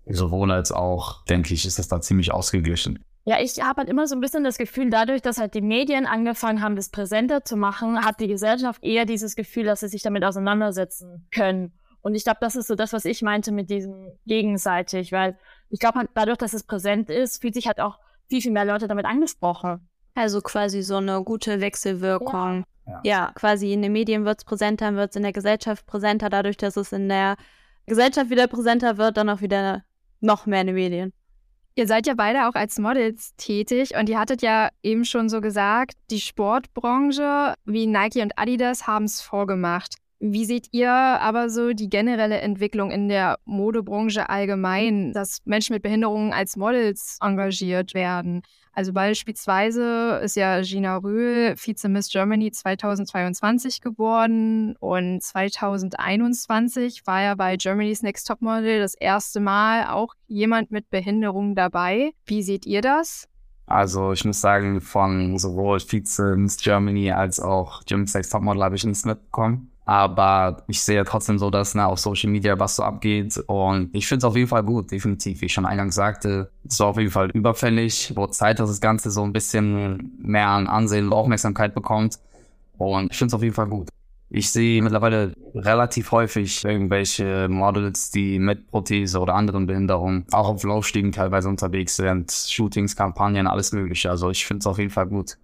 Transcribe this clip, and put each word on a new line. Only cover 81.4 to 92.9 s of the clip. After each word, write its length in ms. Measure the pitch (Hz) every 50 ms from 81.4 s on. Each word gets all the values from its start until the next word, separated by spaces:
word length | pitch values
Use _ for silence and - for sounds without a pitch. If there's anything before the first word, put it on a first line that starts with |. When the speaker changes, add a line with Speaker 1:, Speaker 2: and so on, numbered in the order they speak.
| - 110 98 - 110 101 -
Speaker 1:
bekommt. 420 | 110 104 - 110 107 110 110 - - - - - - - _ _ _ - _ _
Und 340 | - 95 98 95 95 95 90
ich 60 | -
find's 160 | - 127 120 117
auf 100 | 107 113
jeden 120 | 117 104
Fall 120 | - 110
gut. 220 | 101 107 101 87 - - _ - - - - - -
Ich 240 | - 104 104 - -
sehe 280 | 117 117 117 113 113
mittlerweile 520 | 110 113 107 107 107 117 113 110 104 95 - - - - -
relativ 600 | - 98 104 110 117 120 120 - 123 113 - -
häufig 500 | 117 117 107 - 110 101 92 - - -
irgendwelche 840 | 104 107 101 98 92 98 98 98 95 - - 98 98 95 95 95 92
Models, 600 | 95 95 98 101 98 104 101 101 92 - - -
die 300 | - 101 98 98 98 95
mit 280 | 95 101 104 101 -
Prothese 520 | _ - 107 90 - 104 101 98 95 90 92
oder 140 | 90 90 90
anderen 340 | 101 107 104 95 98 95
Behinderungen 580 | 90 95 98 98 92 95 87 87 95 95 92 87 -
auch 160 | - 101 104
auf 160 | 101 107 95 -
Laufstiegen 480 | 101 104 107 101 - - 107 98 101
teilweise 380 | 92 - 95 92 95 95 92 98
unterwegs 480 | 98 92 - 92 87 95 92 - -
sind. 340 | - 95 95 92 90 85 -
Shootings, 640 | - - - - - - 110 101 - 107 101 98